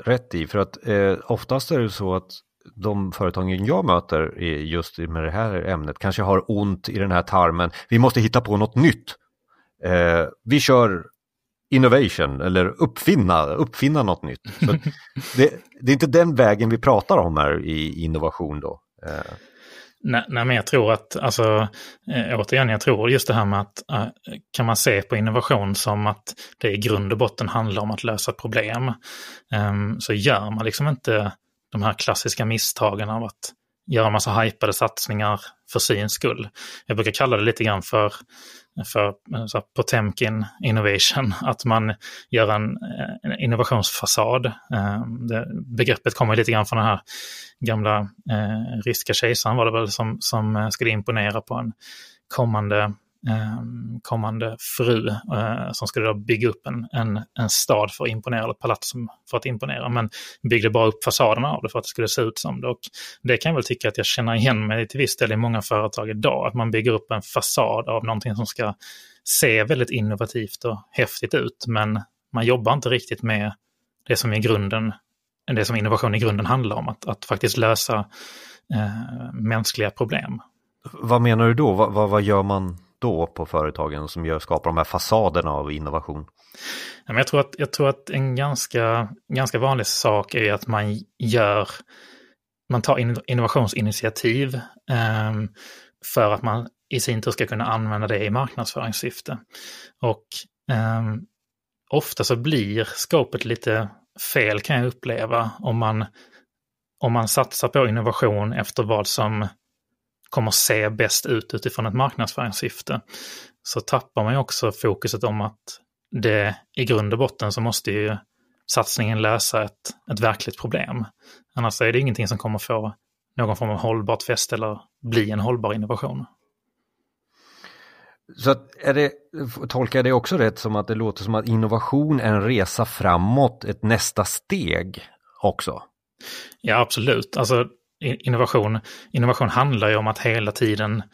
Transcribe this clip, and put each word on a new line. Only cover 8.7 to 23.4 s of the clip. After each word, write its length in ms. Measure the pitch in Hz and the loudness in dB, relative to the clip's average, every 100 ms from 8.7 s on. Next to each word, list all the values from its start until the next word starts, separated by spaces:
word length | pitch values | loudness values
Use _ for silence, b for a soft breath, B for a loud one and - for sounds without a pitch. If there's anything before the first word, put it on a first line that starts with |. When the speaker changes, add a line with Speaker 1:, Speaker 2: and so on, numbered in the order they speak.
| 120 | 4
Speaker 1:
nytt. 400 | 156 - - - _ _ _ _ _ _ 90 | 4 4 -6 -20 _ _ _ _ _ _ 0
Eh, 420 | 90 87 85 80 - | 2 4 4 0 -6
vi 160 | 110 143 | 0 2
kör 440 | 131 127 117 90 80 _ _ _ _ _ - | 6 6 6 2 -8 _ _ _ _ _ 0
innovation 720 | 131 131 131 107 - 73 67 | 6 8 6 4 2 -2 0
eller 240 | 87 92 90 | 0 2 2
uppfinna, 800 | - 147 - - 185 92 85 73 | 2 -2 0 2 4 6 4 2
uppfinna 580 | 73 135 - 139 156 | 0 -2 0 2 2
något 200 | 107 85 | 2 0
nytt. 180 | 78 - - - | -4 -12 -12 -2
Så 120 | 151 | 0
Speaker 2:
<laughs> 640 | 147 151 - - - - 123 | 2 -2 -8 -14 -14 -6 4
Speaker 1:
det, 160 | 147 - - - | 4 4 -18 -4
det 100 | 123 | 2
är 20 | |
inte 140 | 139 151 | 4 6
den 280 | 160 170 131 | 6 6 8
vägen 340 | 117 104 113 | 6 6 4
vi 80 | 113 | 4
pratar 400 | 135 113 - 190 | 6 4 6 4
om 200 | 85 76 | 4 2
här 280 | 73 78 76 | 2 2 -2
i 380 | 78 78 78 | -4 -4 -4
innovation 560 | 82 78 78 - 80 73 | -4 -2 -2 -4 -6 -6
då. 220 | 71 - _ _ 78 | -8 -12 _ _ -10
Eh. 280 | 76 - - B B B B B B | -10 -10 -14 B B B B B B
Speaker 2:
Nej, 220 | - 120 - | 0 0 0
nej, 180 | 127 120 | -2 2
men 100 | 120 | 0
jag 120 | - | 2
tror 240 | 139 107 | 4 4
att, 240 | 113 - - | 2 -2 -4
alltså, 520 | 131 - 110 107 107 B B B - | -2 2 4 4 2 B B B -6
eh, 280 | 135 101 117 | -4 -2 -2
återigen, 300 | 104 135 127 | 0 2 2
jag 120 | 107 | 2
tror 280 | - 107 117 | 2 2 4
just 180 | 131 - | 2 2
det 60 | |
här 120 | 113 | 2